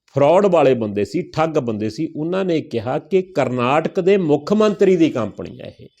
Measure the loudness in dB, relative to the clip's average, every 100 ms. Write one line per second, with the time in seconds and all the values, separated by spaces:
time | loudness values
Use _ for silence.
0 | _ 0 4 4 4 4 4 2 -2 -4
1 | -4 -4 -6 -4 -2 -2 -4 -4 -6 -6
2 | -8 -6 -6 -4 -2 -4 -4 -6 -4 -6
3 | -2 -2 -2 -2 -2 0 0 0 0 -2
4 | 2 2 2 0 0 2 2 2 2 4
5 | 2 0 -6 -8 -14 -14 -18 -18 -20 _